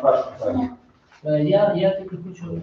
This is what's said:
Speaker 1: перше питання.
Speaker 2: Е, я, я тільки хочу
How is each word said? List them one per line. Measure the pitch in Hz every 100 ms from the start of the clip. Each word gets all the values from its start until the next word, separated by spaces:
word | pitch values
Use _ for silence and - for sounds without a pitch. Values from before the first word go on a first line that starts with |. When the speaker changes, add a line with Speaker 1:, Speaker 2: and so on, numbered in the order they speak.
Speaker 1:
перше | 135 110 - -
питання. | - 131 127 - _ _ _ -
Speaker 2:
Е, | 151 151
я, | 156 196 208 170
я | 190
тільки | 190 - 170
хочу | 185 170 170 165